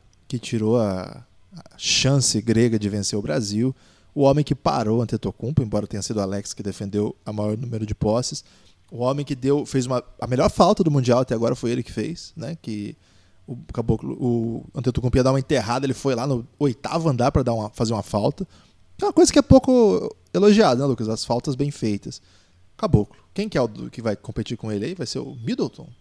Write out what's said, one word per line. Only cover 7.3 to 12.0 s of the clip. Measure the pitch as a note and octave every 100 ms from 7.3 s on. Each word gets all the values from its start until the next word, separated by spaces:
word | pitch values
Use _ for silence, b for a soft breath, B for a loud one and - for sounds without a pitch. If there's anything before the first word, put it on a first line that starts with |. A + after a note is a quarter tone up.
maior | G#2+ G#2 A2
número | A#2+ A2+ G#2+
de |
posses, | G#2 A2 A2 B2+ D3+ - b b b _
o | -
homem | B2 C#3+ C#3+
que | C#3
deu, | C3 C#3+ -
fez | C#3 B2+
uma, | B2+ - -
a | -
melhor | B2 E3
falta | - F3+ G#3
do | E3+
Mundial | C#3+ B2 B2
até | B2+
agora | A2+ A#2 C3
foi | A#2+
ele | A#2+
que | A#2
fez, | -